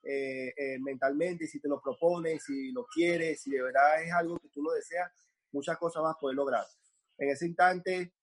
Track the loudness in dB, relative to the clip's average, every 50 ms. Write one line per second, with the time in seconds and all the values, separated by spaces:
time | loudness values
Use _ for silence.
0 | -6 -4 -4 -4 -4 -4 -4 -6 -6 -8 -6 -6 -4 -4 -4 -4 -6 -6 -4 0
1 | 0 0 2 2 0 0 -2 -4 -8 -8 -8 -6 -2 -2 -2 -2 -2 -6 -4 2
2 | 2 2 2 2 -2 -2 -4 -4 -4 -6 -6 -6 -4 -6 -6 -8 -8 -6 0 2
3 | 4 4 4 2 2 0 -2 -4 -4 -4 -2 -2 -2 2 6 6 8 8 6 4
4 | 2 0 0 0 0 0 -4 -6 _ -10 _ -6 -4 -2 -2 -2 -4 -4 -4 -4
5 | -4 -4 _ _ _ _ _ _ _ _ -8 -6 -2 -2 -4 -2 -2 -4 -2 0
6 | 0 0 0 0 -2 -2 0 0 0 2 2 0 0 -2 _ _ _ _ _ _
7 | _ _ _ -4 0 0 0 0 -2 -4 2 4 4 4 4 2 -2 -2 -2 -2
8 | -4 -6 _ _